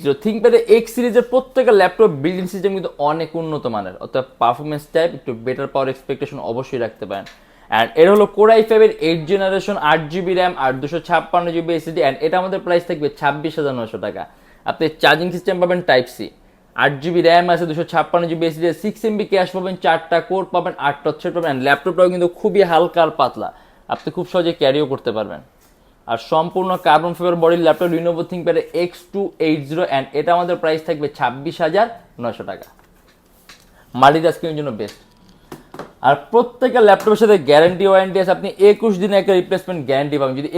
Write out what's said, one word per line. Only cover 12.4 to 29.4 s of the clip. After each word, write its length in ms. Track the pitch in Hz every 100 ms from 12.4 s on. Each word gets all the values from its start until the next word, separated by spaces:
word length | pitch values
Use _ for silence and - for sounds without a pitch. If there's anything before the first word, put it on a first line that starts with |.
আমাদের 180 | 190 190 180
প্রাইস 180 | 175 175
থাকবে 180 | 165 143 -
ছাব্বিশ 340 | 147 147 156 160
হাজার 140 | 143 123
নয়শো 200 | 113 107 104
টাকা। 180 | 92 82 _ _ _ -
আপনি 200 | - 160 156
চার্জিং 260 | 151 156 180 175
সিস্টেম 200 | 196 180
পাবেন 180 | 175 180 160
টাইপ 160 | 127 123 -
সি, 120 | 101 _ _ _ _ -
আট 80 | 135 139
জিবি 200 | 156 175 165
র্যাম 180 | 170 180
আছে, 120 | 170 170
দুশো 140 | 156 165
ছাপ্পান্ন 320 | 160 151 175 170
জিবি 140 | 165 165
এসএসডি, 180 | 156 170 160
সিক্স 160 | 214 202 226
এমবি 180 | 208 214
ক্যাশ 180 | 196 180 185
পাবেন, 200 | 185 180
চারটা 340 | 180 165 - 170 165
কোর 140 | 190 185
পাবেন, 200 | 180 175 - 139
আটটা 220 | - 156 147
থ্রেড 140 | - 165
পাবেন। 140 | 165
And 80 | 131 131
ল্যাপটপটাও 440 | 139 190 175 180
কিন্তু 140 | 180 175 175
খুবই 220 | 214 190 180
হালকা 280 | 160 175 175 160
আর 60 | 156
পাতলা, 300 | 127 - 98 - _ _ -
আপনি 140 | - - 180
খুব 100 | 170
সহজে 200 | 185 165 165
ক্যারিও 260 | 139 143 139
করতে 200 | 131 - 107
পারবেন। 220 | 101 78 - _ _ _ _ _ -
আর 80 | 117 -
সম্পূর্ণ 400 | 160 170 185 185 185 165
কার্বন 260 | 151 170 165
ফাইবার 220 | 175 170
বডির 200 | 165 175 165
ল্যাপটপ 240 | 151 175 165
Lenovo 280 | 170 165 175
ThinkPad-এর 340 | 180 165 160 156 160
এক্স 160 | 175 - -
টু 80 | 202 202 -